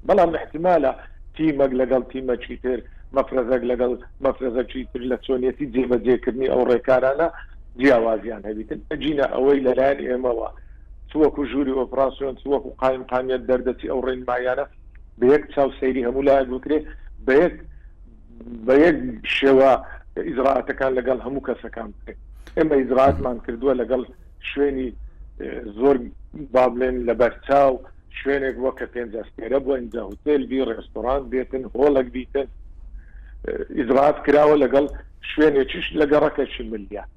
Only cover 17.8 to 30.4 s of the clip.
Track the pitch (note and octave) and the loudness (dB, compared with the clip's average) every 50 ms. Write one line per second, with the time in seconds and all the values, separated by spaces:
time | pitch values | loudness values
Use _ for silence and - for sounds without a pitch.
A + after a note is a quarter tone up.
17.8 | - - - - - - - - - - - - - - A#2+ A#2 A2 A2+ C3 C#3 | -20 -20 -20 -20 -20 -20 -20 -20 -20 -20 -20 -20 -18 -16 -14 -10 0 4 6 8
18.8 | D3+ F3 D#3 - - - - - - - - - - C3+ C3+ C3 C3+ C3+ B2+ A2+ | 8 6 4 2 -2 -6 -8 -8 -8 -6 -4 0 4 6 6 8 8 8 6 4
19.8 | - - - - - - - - - - - A#2+ C3 C3+ C3+ B2+ A#2+ - C3+ - | 2 -6 -16 -18 -18 -14 -8 -8 -6 -4 -2 0 2 2 2 2 0 -4 -4 -2
20.8 | C#3 C3 C3 B2+ A#2+ A#2+ C3 A#2+ A2 B2 C#3 C#3 - - A#2+ - - A2+ - A2+ | 0 0 0 0 0 0 -2 -2 -2 -6 -8 -6 -4 -4 -6 -6 -6 -14 -12 -12
21.8 | A2+ G#2+ G2+ - - - G#2+ - - - - - - - - - D#3+ D#3 D3+ C#3 | -12 -12 -14 -16 -16 -18 -16 -18 -18 -20 -20 -20 -20 -8 -2 0 0 2 4 2
22.8 | C3 A#2+ C3 B2+ C3 C#3 C3+ - - B2 B2 A2+ - - A#2+ A2+ A#2 C#3 C3 B2 | 2 2 4 4 6 6 4 2 -2 -4 -4 -6 -8 -8 -8 -2 0 0 2 2
23.8 | A#2+ G#2+ B2+ B2+ B2 - - - - - - - - - - C#3 C#3+ C#3+ C3+ C3 | 0 0 0 -2 -2 -4 -12 -20 -20 -20 -20 -16 -14 -10 -2 0 0 0 0 -2
24.8 | C3 B2 - - - - - - - - - - - - C3 B2 A#2+ A2+ G#2 G#2 | -6 -6 -8 -12 -16 -18 -18 -18 -20 -20 -16 -12 -12 -10 -10 -10 -12 -12 -6 0
25.8 | A#2+ C#3 C#3 B2+ A#2+ A2+ - - - - - D#3 D3+ C3+ - B2+ B2+ B2 A#2+ A#2+ | 4 4 4 4 0 -6 -14 -16 -20 -18 -14 -14 -14 -2 2 4 4 4 2 0
26.8 | B2+ B2+ B2+ B2+ A#2+ A#2 A#2 A2 B2+ A#2 - - - - C#3 C#3 C#3 C3+ C3 B2 | -2 -2 -2 -2 -2 -2 2 2 2 2 2 -4 -4 2 4 6 6 4 4 0
27.8 | - - - - - - - - - C3+ C#3 C#3+ C3+ C3+ A#2+ A#2 B2 C3 B2 - | -6 -14 -20 -20 -20 -18 -16 -8 -4 -2 -2 0 -2 -4 -4 -2 -4 -4 -4 -4
28.8 | B2 A#2 - B2 A#2+ A2+ G2+ A2+ G2+ - - - A2+ A2+ B2 C#3 C3+ B2+ C#3 C3 | -10 -10 -8 -8 -10 -8 -8 -10 -12 -12 -14 -14 -8 -2 -2 -2 0 0 -4 -4
29.8 | A#2+ A#2 G#2+ A#2 G#2+ F#2+ G2+ - - D3 D3+ C#3+ | -4 -8 -8 -10 -10 -10 -14 -10 -2 0 0 0